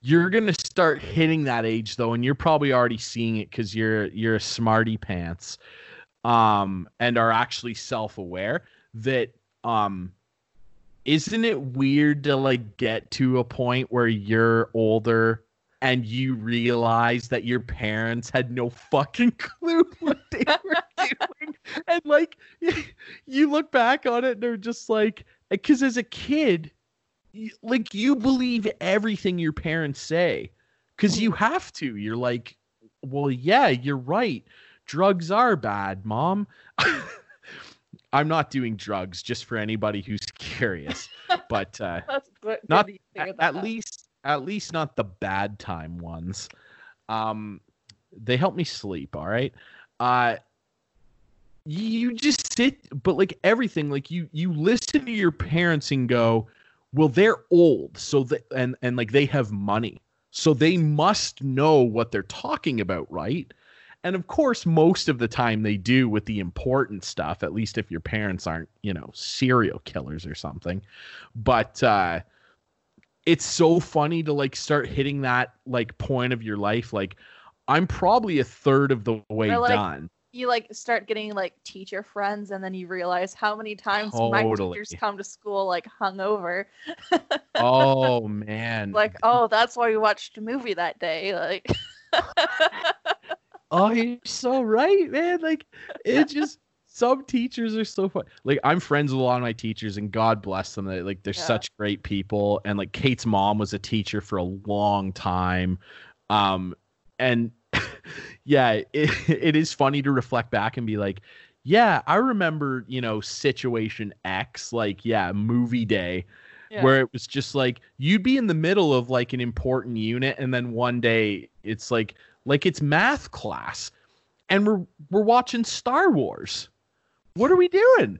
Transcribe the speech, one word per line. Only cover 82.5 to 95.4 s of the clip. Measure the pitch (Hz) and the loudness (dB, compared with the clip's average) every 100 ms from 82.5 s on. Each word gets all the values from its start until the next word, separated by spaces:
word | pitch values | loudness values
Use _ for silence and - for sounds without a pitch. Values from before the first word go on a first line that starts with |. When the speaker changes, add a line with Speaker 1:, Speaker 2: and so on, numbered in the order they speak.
Speaker 2:
and | 196 | -8
then | 190 | -8
you | 185 175 | -8 -8
realize | 185 175 180 190 | -6 -2 -2 -4
how | - 214 214 | -6 -6 -6
many | 220 208 | -10 -10
times | - 202 214 | -4 -2 -2
my | 120 117 110 | -2 2 2
Speaker 1:
Totally. | 110 107 95 87 | 2 0 -2 -6
Speaker 2:
teachers | - 85 | -12 -6
come | 214 202 | -6 -6
to | |
school, | 196 - 214 196 196 | -12 -14 -8 -4 -2
like, | 175 214 _ | -4 -6 _
hungover. | 196 190 190 214 175 180 202 _ - 330 - | -6 -4 -4 -2 -4 -6 -8 _ -14 -14 -2
<laughs> | 349 - - _ - | -2 0 -8 _ 0
Speaker 1:
Oh, | 120 131 135 135 131 123 110 | 4 6 6 4 4 2 -2
man. | 104 104 107 117 113 104 | -8 -6 -6 -4 -4 -2
Speaker 2:
Like, | 208 214 - | 0 0 2
"Oh, | 220 247 226 | 2 4 4
that's | 220 240 240 | 2 0 0
why | 233 | 0
we | 220 | 2
watched | 214 208 - - | 2 0 -6 -14
a | |
movie | 214 262 233 180 | -8 -6 -6 -4
that | 170 - | -4 -4
day." | 175 160 190 185 | -6 -4 -4 -4
Like | 160 190 - - - - _ | -4 -6 -4 -6 -6 -20 _
<laughs> | - - - 339 370 320 - 339 - 330 - - - _ - _ | -2 0 0 0 2 0 0 -4 -4 -4 -6 -6 -12 _ -20 _
Speaker 1:
Oh, | 165 202 | 4 4
you're | 233 233 240 - | 4 0 -4 -10
so | - 247 262 | -6 0 0
right, | 233 220 302 392 330 | 2 4 6 4 4
man. | 269 339 349 | 0 0 0